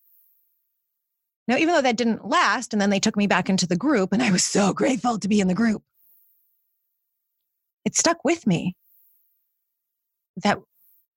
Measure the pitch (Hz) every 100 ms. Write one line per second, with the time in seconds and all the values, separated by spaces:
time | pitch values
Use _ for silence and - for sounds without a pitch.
0 | _ _ _ _ _ _ _ _ _ _
1 | _ _ _ _ - 262 330 339 254 233
2 | 233 220 196 330 269 220 233 214 202 196
3 | 226 208 202 190 185 190 170 175 277 254
4 | 190 196 247 180 - 190 202 - 214 254
5 | 247 226 190 208 185 185 226 202 - _
6 | _ _ _ _ _ _ _ _ _ _
7 | _ _ _ _ _ _ _ _ - -
8 | 311 339 269 330 - 170 180 - _ _
9 | _ _ _ _ _ _ _ _ _ _
10 | _ _ _ - 208 190 - _ _ _
11 | _